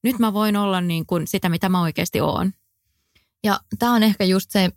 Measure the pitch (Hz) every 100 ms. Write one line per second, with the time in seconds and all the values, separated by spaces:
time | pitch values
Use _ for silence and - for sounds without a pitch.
0 | 233 240 226 208 214 202 202 185 180 165
1 | 160 175 - 196 180 170 190 185 165 -
2 | 170 - 151 - 185 - _ _ _ _
3 | _ _ _ _ 214 196 - 208 240 240
4 | 214 202 185 190 - 208 180